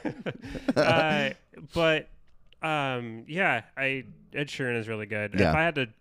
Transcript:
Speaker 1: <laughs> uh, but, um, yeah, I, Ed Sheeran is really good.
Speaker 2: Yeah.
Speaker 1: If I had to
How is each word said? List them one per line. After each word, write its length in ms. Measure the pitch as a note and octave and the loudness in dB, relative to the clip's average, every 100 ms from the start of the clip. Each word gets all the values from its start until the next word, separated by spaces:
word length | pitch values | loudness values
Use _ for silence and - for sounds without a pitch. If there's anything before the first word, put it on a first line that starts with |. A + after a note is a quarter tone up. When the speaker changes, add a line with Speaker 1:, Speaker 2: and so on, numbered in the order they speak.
Speaker 1:
<laughs> 720 | - - G3 - - - - A#3+ | -8 -8 -8 -10 -10 -8 -2 2
uh, 540 | D3+ E3 D#3 D3+ C#3 - _ - D#3 | 4 4 4 2 0 -4 _ -20 -8
but, 340 | E3+ D#3+ D#3 - - - - - - | 0 2 2 -2 -14 -20 -20 -20 -10
um, 640 | D#3+ D3+ C3+ B2+ A#2+ A2+ A2+ | -4 -2 -2 -2 -6 -10 -8
yeah, 340 | D#3 F#3 B2 G#2+ - | 0 2 2 -2 -4
I, 280 | C3+ C3+ A2+ - - | -2 -2 -6 -16 -10
Ed 140 | - C#3+ | -6 -4
Sheeran 280 | - C3 A#2+ | -4 -2 -2
is 100 | A2 | -2
really 180 | A2 G#2+ | -6 -4
good. 280 | G#2+ G#2 G2 | -4 -2 2
Speaker 2:
Yeah. 120 | F#2 | 4
Speaker 1:
If 60 | D#3 | 4
I 60 | |
had 120 | E3+ D3 | 2 2
to 100 | B2 - | -4 -6